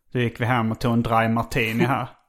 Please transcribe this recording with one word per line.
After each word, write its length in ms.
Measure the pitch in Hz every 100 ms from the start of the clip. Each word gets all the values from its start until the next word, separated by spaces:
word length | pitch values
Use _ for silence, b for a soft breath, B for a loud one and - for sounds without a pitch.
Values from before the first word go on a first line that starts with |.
| _
Då 60 | 127
gick 220 | 117 -
vi 40 |
hem 280 | 117 127 113
och 80 | 113
tog 120 | 123
en 100 | 117
dry 260 | 117 113 113
martini 560 | 113 113 139 113 113
här. 240 | 120 127 127 -